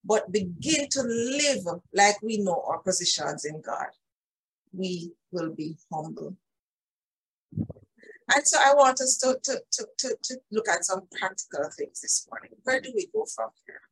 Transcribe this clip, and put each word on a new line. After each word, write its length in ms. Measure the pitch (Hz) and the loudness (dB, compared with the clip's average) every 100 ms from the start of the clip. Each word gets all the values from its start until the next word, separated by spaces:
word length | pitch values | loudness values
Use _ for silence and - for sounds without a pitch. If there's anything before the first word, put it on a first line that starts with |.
but 260 | 190 214 - | 4 2 2
begin 580 | 202 180 170 294 302 277 | -2 -2 -4 0 0 2
to 120 | 269 | -2
live 600 | 233 233 240 285 294 240 175 175 _ | 0 -2 0 2 2 0 -2 -8 _
like 300 | 185 202 208 | 6 6 6
we 160 | 220 220 | -2 0
know 240 | 190 170 - | 2 0 -2
our 100 | 165 | -2
positions 680 | 190 180 180 - 147 147 | -2 0 0 0 -2 -4
in 160 | 151 156 | -6 -8
God, 240 | 117 - - _ _ _ _ _ _ _ _ | -8 -8 -8 _ _ _ _ _ _ _ _
we 400 | 185 185 180 170 - _ | -6 -4 -4 -8 -16 _
will 220 | 180 160 | -6 -6
be 220 | 156 156 160 _ | -6 -10 -10 _
humble. 440 | 160 160 - - 190 _ _ _ _ _ _ _ _ _ _ _ - - - _ _ - - - | -8 -8 -10 -12 -12 _ _ _ _ _ _ _ _ _ _ _ -6 -6 -8 _ _ -20 -18 0
And 120 | 269 294 | 2 4
so 120 | 302 | 6
I 140 | 269 | 6
want 260 | 285 262 262 | 8 8 6
us 160 | 262 - | 0 2
to, 200 | 254 262 | 2 0
to, 180 | 269 262 - | -4 -6 -4
to, 140 | - 220 - | -6 -6 -6
to, 180 | 254 220 | -4 -4
to 140 | - 262 _ | -6 -10 _
look 180 | 214 214 | -2 0
at 160 | 175 | 0
some 180 | - 190 190 - | 0 -2 -4 -6
practical 500 | 190 190 - 143 151 - | -6 -6 -8 -6 -6 -6
things 240 | 143 - | -8 -8
this 260 | - - - | -2 -2 -2
morning. 200 | - - - | -14 -16 -8
Where 180 | - 262 | -2 0
do 120 | 262 | 0
we 140 | 226 - | -4 -2
go 140 | 214 - | -4 -4
from 160 | - - _ - | -6 -8 _ -20
here? 140 | - _ | -20 _